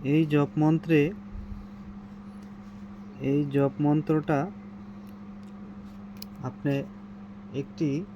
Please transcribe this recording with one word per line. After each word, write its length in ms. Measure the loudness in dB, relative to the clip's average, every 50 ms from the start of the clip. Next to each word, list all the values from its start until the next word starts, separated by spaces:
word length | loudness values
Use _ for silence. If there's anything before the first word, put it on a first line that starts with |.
| 2
এই 220 | 4 4 4 6
জপ 220 | 6 6 6 6 4 4 4
মন্ত্রে, 540 | 6 6 6 4 4 6 8 8 8 6 2 -4 -10 -10 -10 -10 -8 -8 -8 -10 -10 -12 -12 -12 -12 -12 -12 -12 -14 -14 -14 -14 -14 -12 -12 -14 -14 -14 -14 -14 -14 -14 -14 -14 -14 -14 -14 -14 -14 -14 -10 -4
এই 260 | 0 2 4 4 2
জপ 260 | 4 4 4 4 4 4 4
মন্ত্রটা 720 | 4 6 6 6 6 4 2 2 4 4 2 2 2 0 -4 -12 -14 -14 -14 -14 -14 -14 -14 -14 -14 -14 -14 -14 -14 -14 -14 -14 -14 -14 -14 -14 -14 -12 -12 -12 -14 -14 -14 -14 -14 -14 -12 -12 -12 -12 -10 -8 -6
আপনি 400 | -6 -6 -2 0 2 2 2 0 -4 -10 -14 -14 -14 -14 -14 -14 -14 -14 -14 -14 -8 -6 -6
একটি 460 | -6 -6 -4 0 0 2 2 0 -2 -6 -10